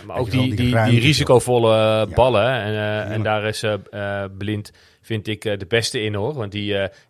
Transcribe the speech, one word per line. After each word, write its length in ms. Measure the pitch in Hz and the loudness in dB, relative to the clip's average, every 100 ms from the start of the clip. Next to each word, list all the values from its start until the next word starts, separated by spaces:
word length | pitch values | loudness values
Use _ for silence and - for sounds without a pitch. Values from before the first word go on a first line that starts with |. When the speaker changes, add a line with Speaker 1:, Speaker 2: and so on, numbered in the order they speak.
| 101 | -10
Speaker 1:
maar 100 | 92 | -6
Speaker 2:
weet 80 | |
Speaker 1:
ook 60 | 127 | -2
Speaker 2:
je 60 | 131 | 0
wel, 100 | 131 | 0
Speaker 1:
die, 80 | 104 | 0
Speaker 2:
die 80 | |
Speaker 1:
die, 100 | 123 | 2
Speaker 2:
ruimte 160 | 120 110 | 2 4
Speaker 1:
die 80 | 117 | 4
Speaker 2:
erop. 80 | 135 | 4
Speaker 1:
risicovolle, 600 | 147 143 123 - 123 113 | 2 4 4 4 2 4
eh, 40 | 110 110 110 107 | 4 4 2 0
Speaker 2:
Ja. 60 | |
Speaker 1:
ballen. 360 | 95 127 107 120 | 4 4 4 2
En, 200 | 127 104 | 0 -2
eh, 240 | 107 107 107 | -4 -2 -4
en 40 | |
Speaker 2:
Tuurlijk. 220 | 87 113 | -4 -4
Speaker 1:
daar 200 | 107 107 | -2 0
is, 180 | 107 - | -2 -4
eh, 120 | 110 101 - 104 101 101 | -4 -4 -6 -10 -6 -6
eh, 60 | 98 98 | -8 -8
Blind, 340 | 101 104 - _ _ _ | -6 -6 -8 _ _ _
vind 240 | - 104 107 | -8 -8 -6
ik, 160 | 104 | -6
eh, 140 | 113 101 | -6 -6
de 80 | 95 | -2
beste 340 | 117 110 123 | 0 0 -4
in, 140 | 107 | -4
hoor. 200 | 104 117 | -4 -4
Want 180 | 147 101 | -6 -8
die, 260 | 104 101 101 | -6 -4 -2
eh, 100 | 95 - | -4 -8